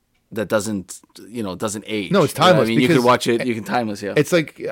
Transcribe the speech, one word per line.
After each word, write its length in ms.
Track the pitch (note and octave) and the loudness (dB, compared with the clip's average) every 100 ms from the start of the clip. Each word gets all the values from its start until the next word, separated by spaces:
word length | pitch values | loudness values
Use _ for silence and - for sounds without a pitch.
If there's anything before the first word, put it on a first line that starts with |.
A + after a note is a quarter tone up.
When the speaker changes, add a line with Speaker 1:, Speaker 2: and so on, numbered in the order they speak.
| _ _ _ | _ _ _
Speaker 1:
that 160 | A2 G2 | -8 -2
doesn't, 500 | A2 G#2 G2+ F2 - _ - G2 | -2 0 -6 -8 -16 _ -20 -14
you 160 | A#2 | -8
know, 120 | G2+ F2+ | -8 -6
doesn't 300 | A2+ G#2 F#2+ | -6 -8 -6
age. 240 | G#2+ F#2 | -6 0
Speaker 2:
No, 120 | F#3+ | 2
it's 100 | D3 | 2
Speaker 1:
You 60 | - | 2
know 40 | F3 | 4
what 40 | |
Speaker 2:
timeless 140 | E3+ A2+ | 4 4
Speaker 1:
I 40 | |
mean, 80 | A#2 | 2
you 60 | B2 | 4
Speaker 2:
because 100 | B2+ | 4
Speaker 1:
can 40 | A#2+ | 4
watch 220 | B2 C3 | 2 2
it. 140 | A#2 | 0
Speaker 2:
it, 60 | B2+ | 0
Speaker 1:
You 80 | A2+ | -6
can 80 | |
timeless, 380 | F#2+ B2 A2+ G#2 | -4 -2 -2 -6
yeah. 120 | G2 G#2+ | -2 0
Speaker 2:
it's 160 | D3 | 2
like, 280 | F3 D3+ - F#2 | 0 0 -8 -8